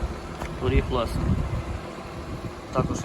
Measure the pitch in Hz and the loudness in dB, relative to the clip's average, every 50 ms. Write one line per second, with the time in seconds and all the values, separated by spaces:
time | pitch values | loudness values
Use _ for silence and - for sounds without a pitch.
0 | - - - - - - - - - - - - 131 127 135 131 127 - 127 120 | -2 -4 -4 -6 -8 -8 -6 -6 -6 -4 -4 0 2 4 6 6 4 4 4 2
1 | 113 - - - - - - - - - - - - - - - - - - - | 2 2 2 2 4 4 4 4 2 0 0 -2 -2 -2 -4 -6 -6 -8 -8 -8
2 | - - - - - - - - - - - - - - - 131 123 127 123 - | -10 -8 -8 -8 -8 -8 -6 -6 -6 -8 -8 -8 -8 -2 2 2 2 2 2 -2